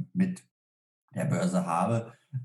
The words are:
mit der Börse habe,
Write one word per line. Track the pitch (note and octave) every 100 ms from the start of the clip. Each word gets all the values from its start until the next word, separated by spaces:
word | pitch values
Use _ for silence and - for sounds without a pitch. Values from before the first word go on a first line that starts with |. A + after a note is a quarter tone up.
| -
mit | F2+ F#2 F#2 - _ _ _ _ _ _
der | - -
Börse | F2 F2+ F#2 F2
habe, | E2 A2+ A#2 - - _ C3